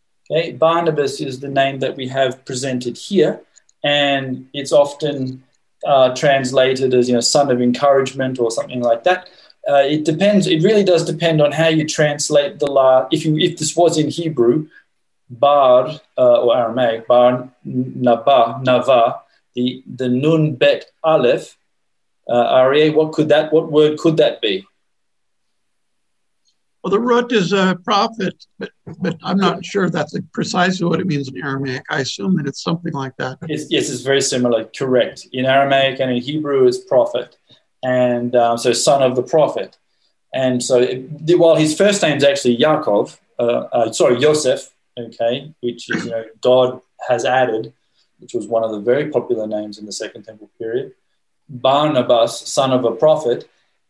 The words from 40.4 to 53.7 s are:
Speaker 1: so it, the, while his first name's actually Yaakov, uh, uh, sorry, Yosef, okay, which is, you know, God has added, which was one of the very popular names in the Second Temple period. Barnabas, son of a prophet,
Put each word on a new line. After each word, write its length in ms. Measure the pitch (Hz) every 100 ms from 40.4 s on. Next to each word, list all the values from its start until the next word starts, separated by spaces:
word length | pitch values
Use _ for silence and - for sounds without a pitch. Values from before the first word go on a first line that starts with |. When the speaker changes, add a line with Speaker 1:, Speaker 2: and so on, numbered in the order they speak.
| 127 127
Speaker 1:
so 180 | - 127
it, 460 | 127 - - - 156
the, 80 |
while 220 | 170 165 156
his 200 | 156 156
first 260 | 196 196
name's 220 | 160 139
actually 320 | 143 139 123 117
Yaakov, 600 | 151 151 113 101 123 - _ -
uh, 40 |
uh, 500 | 117 120 - 127 117
sorry, 260 | - 156 123
Yosef, 520 | 147 151 131 139 - _ _ -
okay, 540 | 117 - 117 135 147 -
which 300 | 120 117 -
is, 140 | -
you 60 | 117
know, 140 | 113 113 -
God 400 | 123 127 127 - _ - -
has 180 | 120 127
added, 480 | 131 156 - - _ _ _ _ _
which 140 | -
was 140 | 120 104
one 180 | 113
of 60 | 113
the 100 | 101
very 300 | 107 135 151
popular 360 | 131 113 113 107
names 320 | 107 107 104
in 60 |
the 80 | 104
Second 300 | - 110 117
Temple 280 | 104 107 107 -
period. 340 | 113 120 - - _ _ _ _ _
Barnabas, 920 | 127 127 139 151 135 127 120 117 - -
son 240 | - 135
of 120 | 127
a 80 | 117
prophet, 560 | 113 156 151 120 120 - _ _